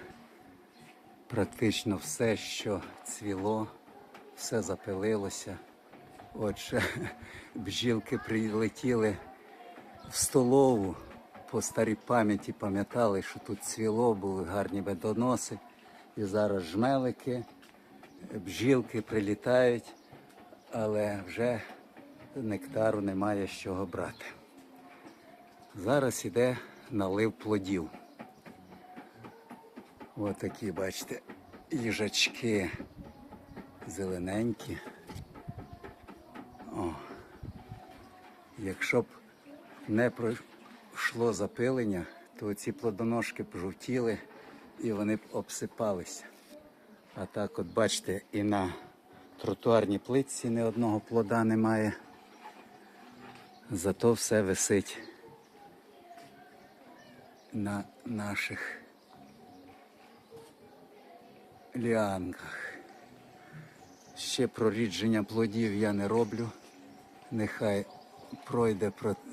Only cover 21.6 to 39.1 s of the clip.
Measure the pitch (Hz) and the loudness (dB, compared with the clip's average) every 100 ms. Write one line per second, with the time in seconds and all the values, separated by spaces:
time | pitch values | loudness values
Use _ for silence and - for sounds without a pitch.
21.6 | - - - - - - - 143 113 98 | -4 -14 -20 -20 -20 -20 -12 -6 -2 -4
22.6 | - 110 110 107 98 95 104 101 95 - | -4 2 2 2 0 0 2 2 0 -4
23.6 | 101 92 95 92 87 - - - - - | -4 -4 -2 -4 -6 -8 -14 -16 -20 -20
24.6 | - - - - - - - - - - | -20 -20 -20 -20 -20 -20 -20 -20 -20 -20
25.6 | - 107 95 143 131 - - 90 - - | -18 -6 2 4 2 0 -2 4 4 2
26.6 | - - - 107 95 101 110 - 107 107 | -6 -18 -4 0 2 2 2 0 0 0
27.6 | 92 95 78 - - - - - - - | 2 0 0 -8 -18 -18 -20 -18 -20 -20
28.6 | - - - - - - - - - - | -20 -20 -18 -18 -18 -18 -20 -20 -18 -20
29.6 | - - - - - - 101 98 101 - | -18 -20 -20 -18 -14 -6 -4 -2 -6 -6
30.6 | 104 87 95 - - - - - - - | -6 -4 -4 -4 -8 -10 -10 -18 -20 -20
31.6 | - 151 113 98 104 - - - 120 104 | -6 -2 0 0 0 2 0 2 0 2
32.6 | 87 - - - - - - - - - | 0 -4 -12 -14 -18 -18 -20 -20 -18 -18
33.6 | - - - 98 95 90 90 101 120 107 | -18 -16 -12 -6 -4 -2 -2 0 0 -2
34.6 | - 82 - - - - - - - - | -6 -10 -10 -16 -14 -14 -14 -14 -12 -12
35.6 | - - - - - - - - - - | -14 -16 -16 -18 -20 -20 -18 -18 -18 -16
36.6 | - - 85 80 - - - - - - | -12 -6 -6 -6 -12 -16 -18 -14 -14 -14
37.6 | - - - - - - - - - - | -14 -16 -16 -18 -20 -20 -20 -20 -20 -8
38.6 | 98 90 - 123 - | -8 -2 2 2 2